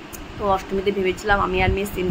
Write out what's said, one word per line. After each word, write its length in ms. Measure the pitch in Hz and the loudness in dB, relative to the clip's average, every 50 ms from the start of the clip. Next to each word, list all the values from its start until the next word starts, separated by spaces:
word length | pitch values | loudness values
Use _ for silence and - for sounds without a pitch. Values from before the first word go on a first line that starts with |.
| - - - - - - - - | -16 -16 -14 -14 -14 -14 -8 -2
তো 60 | 214 | 0
অষ্টমীতে 460 | 202 190 190 - - 196 196 185 202 | 2 2 0 0 -2 -2 0 0 0
ভেবেছিলাম 480 | 202 202 185 185 185 - - 214 202 202 | 0 2 0 0 0 0 0 0 2 2
আমি 240 | 185 180 185 185 185 | 2 2 2 2 4
আর 60 | 180 | 4
মেয়ে 160 | 160 190 202 202 - | 2 2 -2 -2 -2
সেম 140 | 190 180 180 | -2 -2 0